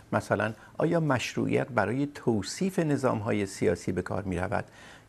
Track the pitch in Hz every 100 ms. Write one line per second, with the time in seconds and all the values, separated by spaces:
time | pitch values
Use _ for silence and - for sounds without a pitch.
0 | - 104 - 101 107 110 - - 160 170
1 | 156 127 - - 110 117 135 120 98 127
2 | 143 - - 110 92 - 190 185 156 139
3 | 127 113 104 107 98 - 101 90 - 92
4 | 90 101 98 87 92 92 - - - -